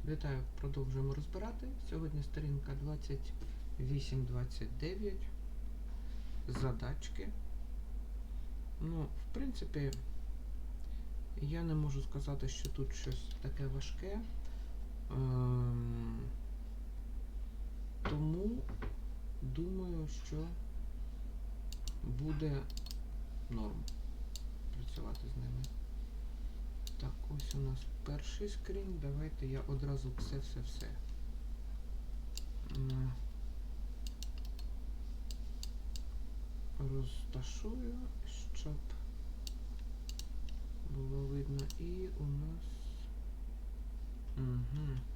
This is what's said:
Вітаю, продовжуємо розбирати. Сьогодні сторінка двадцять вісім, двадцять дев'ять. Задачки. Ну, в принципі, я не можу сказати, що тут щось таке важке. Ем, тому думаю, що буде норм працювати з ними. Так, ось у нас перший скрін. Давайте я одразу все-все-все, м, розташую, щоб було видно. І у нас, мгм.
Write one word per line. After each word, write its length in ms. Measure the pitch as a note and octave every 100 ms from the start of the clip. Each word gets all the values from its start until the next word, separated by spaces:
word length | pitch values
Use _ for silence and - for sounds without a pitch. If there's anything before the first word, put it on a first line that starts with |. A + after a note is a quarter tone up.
| D3
Вітаю, 320 | D#3 D3 C3 B2+ -
продовжуємо 540 | C#3 C#3 C3 C3 C3+
розбирати. 540 | C#3 C#3+ F#3 A3 A3+ C4 C4+ -
Сьогодні 340 | D#3+ D#3 D3
сторінка 480 | C#3+ D3+ D3 C#3+ C#3 C#3
двадцять 500 | C#3+ D3 - C#3 - - - - - -
вісім, 460 | C3 C#3+ - C3+
двадцять 520 | B2 B2 B2 - - -
дев'ять. 500 | D#3 F#3+ G#3 - - - - - - - - - - - - - -
Задачки. 840 | A#2+ C3 B2 A#2+ C#3+ - - - - - - - - - - - - - - - - - -
Ну, 220 | D#3+ E3
в 320 | C#3+ - -
принципі, 580 | A#3 C4+ A#3+ D#3 D3+ C#3+ B2 - - - - - - - - - - - - - -
я 220 | C#3+ E3
не 120 | E3
можу 260 | D#3 D3 C3+
сказати, 460 | C3 C#3+ D3+ C#3 C3
що 220 | - C#3+
тут 240 | - C3
щось 420 | - C3 B2+ - -
таке 260 | C3+ A#2+ C#3
важке. 540 | C3+ - - F#3 A3+ A3+ - - - - - - - -
Ем, 1080 | C3 C3 B2+ B2 B2 B2 A#2+ A#2+ A#2 A2+ A2+ A#2 - - - - - - - - - - - - - - - - - -
тому 480 | D3+ D#3 E3 G#3 B3 - - - - - - - -
думаю, 680 | C3+ C3 F3 F#3+ F3+ E3+ D3+ -
що 220 | - D3+ E3+ F3 - - - - - - - - - - - - - -
буде 540 | - B2 D3+ D3 D3+ C#3 C3 - - - - - - - -
норм 340 | A2+ A2 G#2+ - - - - - - - - -
працювати 520 | - B2 - A2 - A#2+
з 40 | B2
ними. 260 | B2 B2 - - - - - - - - - - - - - -
Так, 160 | C3 - -
ось 200 | D3 C3+
у 20 | C#3
нас 220 | C3+ C3 - -
перший 440 | C#3+ D3 - - G#3
скрін. 500 | G#3+ - G3 G3 D3+
Давайте 460 | C#3+ C#3 D#3 - C3+
я 140 | C3+ C3+
одразу 440 | C#3 C#3 C#3 B2+ B2+
все-все-все, 680 | - C#3 B2 B2+ A#2+ - - - - - - - - - - - - - - - - - - - -
м, 360 | C#3 C3 C3 C3 B2 - - - - - - - - - - - - - - - - - - - - - - - - - - - - - - - - - - - -
розташую, 1160 | C3+ C3+ B2+ - - B2+ B2 - G#3+ B3 A#3+ B3 B3+ - - - -
щоб 220 | - D3+ D3 - - - - - - - - - - - - - - - - - - - - -
було 300 | C#3 C3+ C3+
видно. 400 | C#3 C#3+ C#3 C#3 C3+ -
І 280 | D#3 F3+ F#3 D3+
у 40 |
нас, 400 | D3 C#3+ D3+ E3 - - - - - - - - - - - - - - - - - C3
мгм. 640 | C3 B2 A#2+ C#3 D3 C3 -